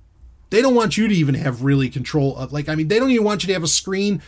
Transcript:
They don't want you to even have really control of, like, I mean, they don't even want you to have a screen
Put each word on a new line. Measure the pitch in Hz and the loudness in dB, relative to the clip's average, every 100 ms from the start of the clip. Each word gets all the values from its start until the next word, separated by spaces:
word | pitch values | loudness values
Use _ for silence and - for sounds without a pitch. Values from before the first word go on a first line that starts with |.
| _ _ - - - | _ _ -20 -20 -2
They | 208 | 2
don't | 269 240 | 4 4
want | 208 208 | 2 0
you | 220 | 2
to | |
even | 185 143 135 | 2 2 0
have | 139 117 | -2 -2
really | 135 139 131 | 0 2 0
control | 135 123 151 139 127 | -6 -4 0 0 -2
of, | 127 | -8
like, | 143 147 | -8 -4
I | 156 | -4
mean, | 160 | 0
they | 220 | 2
don't | 262 | 2
even | 240 208 | 2 2
want | 202 | -2
you | 180 | -2
to | |
have | 185 | -2
a | 160 | 0
screen | - 190 190 202 180 | -2 -2 -2 -2 -2